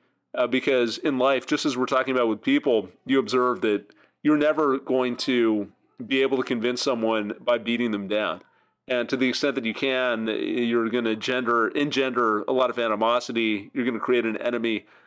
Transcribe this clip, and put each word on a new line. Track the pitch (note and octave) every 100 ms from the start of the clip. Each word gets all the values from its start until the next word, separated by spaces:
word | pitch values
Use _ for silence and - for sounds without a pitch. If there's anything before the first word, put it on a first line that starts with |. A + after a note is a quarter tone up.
| _ _ _
Uh, | - A#2+
because | C3 C#3+ C3 A#2+ A2
in | D#3 C3
life, | C3 C3+ -
just | D3 D3+
as | B2
we're | B2+
talking | C3 B2+ B2+
about | A#2
with | G#2+
people, | - C#3+ C#3+ A2+ F#2 - -
you | C3+
observe | A2 B2+ B2 A2
that | A2 G2+ - - _ _
you're | D3 D3+
never | D3 D3 D3 C3+
going | C3+ B2+ B2+ A#2+
to | - B2 A2+ G#2+ G2 _ _ _ A2+
be | C3
able | C3 C3
to |
convince | B2+ A#2+ A#2+ B2
someone | C#3+ A#2+ A2+ A2 G#2 -
by | - A#2
beating | G#2 A#2 A#2+
them | G#2 G2
down. | G#2+ G2 E2+ - _ _ _ -
And | B2+ A#2
to | C3+
the | B2+
extent | B2 C#3+ C3
that | A2+
you |
can, | G#2+ C#3 C3 B2+ A2+ A2
you're | G#2+ - A#2 A#2+ A#2 A2+
gonna | A#2+ A2+ A2
gender, | G#2+ B2+ A#2 A#2 A2
engender | - D3 C3+ C3 B2 A2+ G#2
a | -
lot | B2+ B2+
of | A#2+
animosity. | A#2 G#2 A2+ A#2+ - A#2 A2 G#2 G2
You're | - B2
gonna | A2+
create | - B2 A2+
an | A2
enemy. | A#2+ A#2+ A2+ G#2+ - -